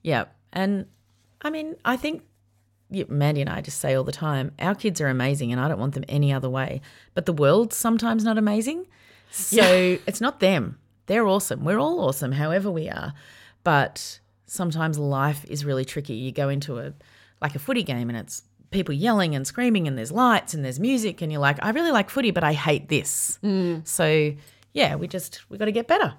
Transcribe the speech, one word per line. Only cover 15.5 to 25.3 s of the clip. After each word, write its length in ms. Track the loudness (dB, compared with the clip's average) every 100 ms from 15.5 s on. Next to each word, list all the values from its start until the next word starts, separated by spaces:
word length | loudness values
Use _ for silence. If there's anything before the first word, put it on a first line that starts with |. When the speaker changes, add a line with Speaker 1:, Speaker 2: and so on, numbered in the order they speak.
| -6
Speaker 1:
really 200 | -2 -2 -2
tricky. 280 | -6 -8
You 180 | -8 -6
go 160 | -2 -2
into 280 | -2 -6 -8
a, 140 | -10 -14 _ _ _ _
like, 140 | -8
a 40 | -6
footy 240 | -2 -2
game 260 | -2 -4 -4
and 80 | -6
it's 240 | -10 -16 _ _ _
people 240 | -4 -2
yelling 400 | 0 2 2 2
and 120 | 0 -4
screaming 400 | 0 2 2 0
and 100 | -4
there's 140 | -4
lights 400 | 2 4 4 0
and 100 | -6
there's 160 | -4 -2
music 400 | 0 0 -2 -4
and 100 | -4
you're 100 | 2
like, 220 | 2 2
"I 80 | 0
really 200 | 0 2
like 180 | 2 2
footy, 220 | 0 0
but 120 | 2
I 120 | 2
hate 340 | 2 0 0 0
this." 500 | -2 0 -4 -4 -4
Speaker 2:
Mm. 420 | -2 0 0 -2 -6
Speaker 1:
So 460 | 0 4 4 2 -2 -14 _ _
yeah, 220 | 0 0 0
we 100 | -4
just, 400 | -6 -10